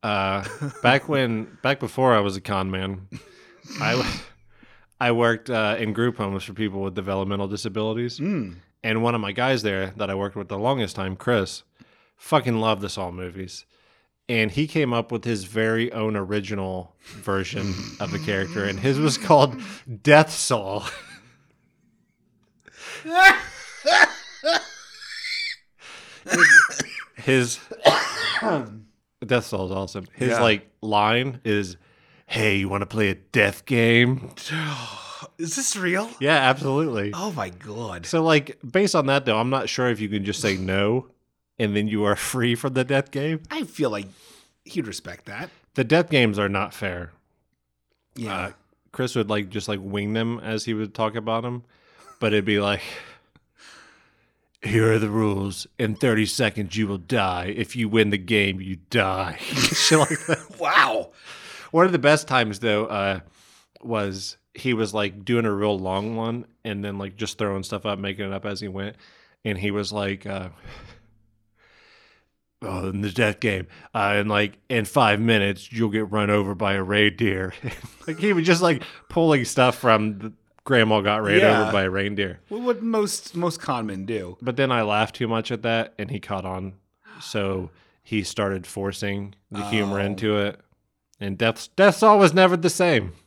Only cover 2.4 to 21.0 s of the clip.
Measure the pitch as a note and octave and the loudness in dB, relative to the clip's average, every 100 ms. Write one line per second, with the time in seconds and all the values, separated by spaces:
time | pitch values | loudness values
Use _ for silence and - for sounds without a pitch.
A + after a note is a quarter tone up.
2.4 | - G2 F#2+ F#2+ F#2+ F#2+ F#2+ - - - | -4 -4 -2 -4 -6 -8 -12 -18 -20 -20
3.4 | - _ - - G#2+ A#2+ - - - - | -20 _ -18 -4 -2 0 -2 -6 -12 -20
4.4 | _ _ - - _ _ B2 A#2 A#2 A2+ | _ _ -20 -20 _ _ 0 4 4 2
5.4 | - A#2 G#2+ A2 A2 G#2 A#2+ A#2+ G2+ G2 | -2 -2 0 0 -2 0 0 0 -4 -4
6.4 | F#2 G2 G#2+ G2 G2 F#2 F#2+ F#2+ G2 G2 | -8 -4 -4 -2 -6 -6 -4 -2 -2 -4
7.4 | G2 G2+ A2+ G2+ G#2+ A2 A#2+ - D#3 F#3 | -4 -6 -6 -4 -4 -4 -6 -6 -4 -4
8.4 | G2+ F2 _ _ A#2 A2 A#2 A#2 G2+ G2+ | -6 -12 _ _ -4 0 0 0 -4 -2
9.4 | B2+ B2+ G#2 F#2+ F#2+ G2+ G2+ G2 G2+ G2+ | 0 2 0 -2 -4 -6 -4 -2 -4 -6
10.4 | F#2+ G2 A2+ C#3 G2+ - F#2+ F#2 - A#2 | -8 -4 -2 -2 -4 -6 -8 -6 0 0
11.4 | F#2 - _ _ - _ _ _ - D#3 | 0 -8 _ _ -20 _ _ _ 0 0
12.4 | B2+ A2+ A2 G#2 G2 - F2+ F2+ F2+ F2+ | 2 0 0 0 -4 -8 -8 -8 -10 -10
13.4 | F#2 - - _ _ _ _ _ - A#2 | -14 -14 -20 _ _ _ _ _ -2 0
14.4 | A2 F#2 D3+ D#3+ C#3 A#2+ A#2 A#2 A#2 A2 | 2 0 -2 0 0 0 -2 -6 -4 -6
15.4 | F#2+ A2 A2 A2+ A#2 A2+ A2 G#2 F#2+ G#2 | -4 -2 0 0 -2 -2 -2 -2 -2 -4
16.4 | G2 G#2 F#2+ F#2 F2+ _ - - - G2 | -4 -6 -6 -8 -10 _ -20 -12 -2 -2
17.4 | F#2 A2+ G2 F#2 G2+ - G2 E2 - G2 | -2 -4 -4 -6 -10 -8 -6 -6 -2 -2
18.4 | F#2 F2+ G2+ F#2+ A#2+ C#3 D3+ B2+ G3 D3+ | -2 -4 -4 -2 0 2 0 0 4 6
19.4 | C3 A#2+ - - - A2 C#3+ D3 D#3 - | 6 2 -14 -16 -16 -4 8 8 8 0
20.4 | - A#2+ F#2+ G2+ - - | -2 -2 -2 -6 -6 -12